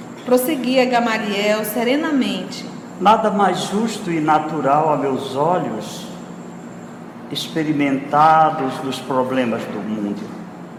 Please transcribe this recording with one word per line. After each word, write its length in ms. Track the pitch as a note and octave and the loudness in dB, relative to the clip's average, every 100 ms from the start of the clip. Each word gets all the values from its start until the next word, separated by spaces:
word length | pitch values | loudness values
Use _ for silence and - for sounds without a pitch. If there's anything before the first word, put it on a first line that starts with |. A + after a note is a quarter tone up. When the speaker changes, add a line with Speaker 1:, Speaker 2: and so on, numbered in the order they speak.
| - - | -16 -12
Speaker 1:
prosseguia 600 | - B3+ B3 D4 A#3+ C4 | 2 2 2 -2 2 2
Gamaliel 800 | B3 A#3+ A#3 A3 G#3 G3+ G#3 G#3+ | 4 2 2 0 -2 0 2 0
serenamente, 1000 | G#3+ B3 A#3 C#4+ D#4+ C#4+ G#3 F#3+ F#3 - - - - - | 0 -2 0 0 2 2 0 -2 -6 -10 -12 -12 -14 2
Speaker 2:
nada 320 | F#3+ A3 A3 | 6 6 4
mais 300 | G3 F#3+ F3 | 4 2 2
justo 500 | - G3 A3+ - F3 | -2 0 0 -2 -4
e 80 | E3 | 0
natural 720 | D3+ D3+ D#3 D#3+ C3+ D3 D#3+ | 2 2 2 0 2 4 4
a 40 | C#3+ | 2
meus 380 | C#3 B2+ - | 0 -2 -2
olhos, 720 | B2+ D#3 F3+ C3 A2 - - - - - - - - - - - - - - - | 0 2 2 -2 -6 -8 -10 -12 -14 -14 -14 -14 -14 -14 -16 -16 -16 -16 -16 -10
experimentados 1400 | C#3+ - D#3+ D#3 C#3+ C#3+ C3+ - D3 D#3 D#3+ D#3 D3+ C3+ B2+ | -8 -6 -2 0 0 2 0 2 6 8 8 6 2 -4 -4
nos 160 | C3+ B2+ | -6 -6
problemas 640 | - C3 B2 C3 A#2+ A2 | -2 0 2 0 0 -2
do 160 | - G#2+ | -4 -8
mundo. 600 | G#2+ G#2+ G2+ G2+ - - - - - | -6 -4 -4 -6 -8 -12 -14 -16 -16